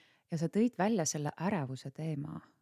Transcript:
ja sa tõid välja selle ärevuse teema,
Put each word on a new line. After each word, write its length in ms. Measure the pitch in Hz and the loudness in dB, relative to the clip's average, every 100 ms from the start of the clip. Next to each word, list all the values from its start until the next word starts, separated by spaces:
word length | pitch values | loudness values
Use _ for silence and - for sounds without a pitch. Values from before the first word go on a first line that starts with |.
| _ _ - | _ _ -6
ja 80 | 165 | -2
sa 100 | 165 | 0
tõid 300 | 202 240 - | 2 2 4
välja 280 | 196 226 156 | 2 2 0
selle 260 | 151 147 - | 0 -2 -2
ärevuse 540 | 175 208 131 131 139 | 0 0 -2 -6 -10
teema, 480 | - 160 147 147 - - _ | -6 -4 -4 -6 -10 -14 _